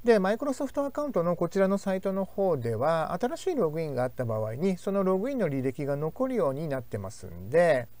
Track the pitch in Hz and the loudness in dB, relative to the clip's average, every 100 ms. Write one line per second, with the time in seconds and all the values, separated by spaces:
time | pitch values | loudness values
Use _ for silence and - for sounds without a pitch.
0 | 240 220 185 233 285 262 277 - 277 294 | 6 6 6 2 -2 -2 -4 -2 -2 -2
1 | 294 196 170 175 170 196 190 196 196 190 | -2 0 0 0 0 2 2 2 0 -2
2 | 196 190 185 - 190 147 117 110 147 165 | -2 -2 -4 0 2 2 0 0 2 2
3 | 156 180 247 330 392 311 165 156 160 127 | 0 -2 -2 -2 -2 0 0 0 -2 -2
4 | 127 - 117 110 110 120 190 180 - 196 | -2 -2 -2 -2 -4 -2 0 0 -2 0
5 | 185 190 240 269 175 139 131 131 139 143 | 2 2 0 -2 0 0 -2 -2 -2 -2
6 | 156 - 262 247 147 135 160 131 123 110 | -2 -2 -2 0 0 -2 -4 -4 -6 -8
7 | 95 - 92 87 95 151 175 135 117 - | -8 -10 -14 -12 2 4 6 4 0 -12